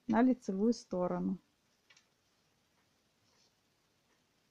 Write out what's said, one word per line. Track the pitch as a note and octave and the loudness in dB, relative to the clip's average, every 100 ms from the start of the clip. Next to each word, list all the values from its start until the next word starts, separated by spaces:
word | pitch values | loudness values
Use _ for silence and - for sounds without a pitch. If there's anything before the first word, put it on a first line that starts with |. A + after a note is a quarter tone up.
| - | -2
на | A3 | 2
лицевую | B3+ B3+ - F#3+ A3 | 2 2 -2 0 0
сторону. | A#3 - F3+ F3+ F3+ F#3 F#3+ - _ _ _ _ - _ _ _ _ _ _ _ _ _ _ _ _ _ _ _ _ _ _ _ _ _ _ _ _ _ | 0 -4 -4 -2 -2 -4 -6 -10 _ _ _ _ -20 _ _ _ _ _ _ _ _ _ _ _ _ _ _ _ _ _ _ _ _ _ _ _ _ _